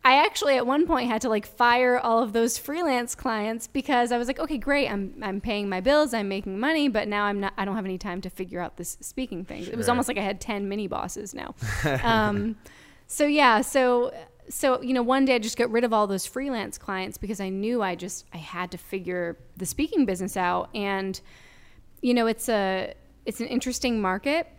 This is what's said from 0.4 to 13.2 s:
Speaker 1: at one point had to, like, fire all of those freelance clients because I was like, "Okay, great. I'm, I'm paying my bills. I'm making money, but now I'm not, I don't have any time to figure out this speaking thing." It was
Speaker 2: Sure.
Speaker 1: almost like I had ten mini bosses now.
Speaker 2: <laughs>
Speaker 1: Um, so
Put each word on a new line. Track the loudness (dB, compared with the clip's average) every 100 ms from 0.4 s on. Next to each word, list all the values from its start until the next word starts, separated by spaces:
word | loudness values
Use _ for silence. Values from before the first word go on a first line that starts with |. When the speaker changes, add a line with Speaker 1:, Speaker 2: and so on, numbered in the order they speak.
| 2 2
Speaker 1:
at | 2
one | 2
point | 2 2 0
had | -2
to, | 0
like, | 0 -2
fire | 2 4 6 4 4
all | 4 2
of | 2
those | 2 0 0
freelance | -4 -2 0 0 -2
clients | -6 -4 -2 -4 -6 -4
because | -6 0 2 2
I | 0
was | -2
like, | -4
"Okay, | -4 -4
great. | 0 2 2
I'm, | -2 -6 -8
I'm | -6 -6
paying | -4 -4 -2
my | 0
bills. | 4 4 4
I'm | 0 -2
making | -4 -6 -2
money, | 0 2 2
but | 0 -2
now | 0 0
I'm | 0
not, | -4 -4
I |
don't | -4 -4
have |
any | -4 -6
time | -6 -8
to | -10
figure | -10 -8 -6
out | -8 -8
this | -12 -12
speaking | -10 -8 -6 -8
thing." | -10 -10
It | -8 -2
was | 0
Speaker 2:
Sure. |
Speaker 1:
almost | 2 0
like | -2
I |
had | -4 -6
ten | -6 -4 -4
mini | -4 -4
bosses | -4 -6 -8 -12
now. | -10 -12 -8 -6 -2
Speaker 2:
<laughs> | 0 0
Speaker 1:
Um, | 2 2 2 0 -2 -6 -14 -20 -20 -20 -12
so | 0